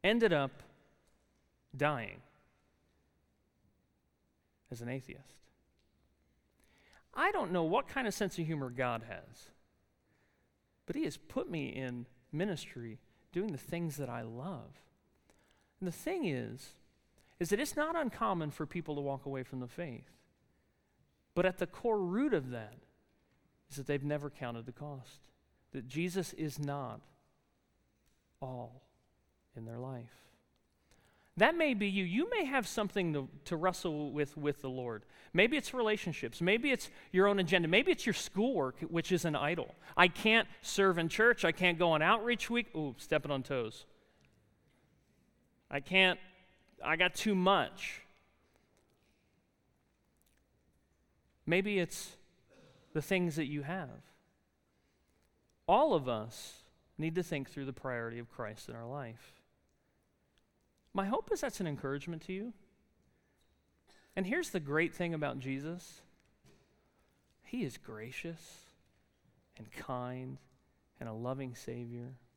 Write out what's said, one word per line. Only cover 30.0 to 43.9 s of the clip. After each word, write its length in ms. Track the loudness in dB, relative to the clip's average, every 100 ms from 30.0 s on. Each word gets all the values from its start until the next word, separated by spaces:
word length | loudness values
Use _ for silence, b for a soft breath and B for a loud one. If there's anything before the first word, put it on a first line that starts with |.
| -12 -20 -20 _ _ _ _ _ b b b b b 4
That 200 | 4 6
may 180 | 2
be 120 | 2 0
you. 160 | 0
You 260 | 0 0 0
may 140 | 0 0
have 200 | 0 -2
something 460 | -2 -2 0 0
to, 160 | -2 -6 -12
to 120 | -8 0
wrestle 540 | 0 0 -4 -4 -4
with, 260 | -2 -4 -2
with 240 | -4 -2
the 80 | -6
Lord. 360 | -6 -6 -8 -12 B B
Maybe 240 | 6 6 4
it's 160 | -2
relationships. 680 | 0 2 2 -2 -4 -6 0
Maybe 320 | 2 4 2
it's 180 | 0 -2 B B
your 160 | 6 6
own 100 | 6
agenda. 300 | 4 4 6
Maybe 240 | 6 6
it's 120 | 2
your 100 | 2
schoolwork, 680 | -2 -2 0 2 2 0 -2
which 320 | -2 -2 2
is 120 | 2
an 120 | 2 2
idol. 400 | 0 0 -4 -10 B 8
"I 120 | 8
can't 400 | 8 6 6 4 B
serve 360 | -4 6 6 6
in 100 | 2
church. 360 | 6 6 6
I 80 | 2
can't 260 | 4 4 6
go 140 | 4
on 100 | 6
outreach 480 | 6 4 4 -2 0
week." 240 | 0 0
Ooh, 220 | -4 -6 -8
stepping 320 | 0 0 2
on 140 | -2
toes. 420 | 0 -2 -2 -8 -20